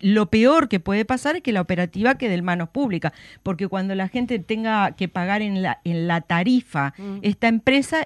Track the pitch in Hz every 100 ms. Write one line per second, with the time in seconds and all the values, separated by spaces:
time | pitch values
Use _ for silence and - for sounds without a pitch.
0 | 196 214 208 220 240 320 285 196 196 202
1 | 214 254 285 339 262 202 170 180 175 190
2 | 233 262 247 180 175 175 170 269 277 170
3 | 160 - - - 190 170 196 190 190 196
4 | 190 247 240 233 165 220 220 214 196 -
5 | 185 185 180 208 214 190 185 - 170 170
6 | 170 170 - 170 190 254 - 156 139 165
7 | 196 196 202 196 226 226 262 277 269 320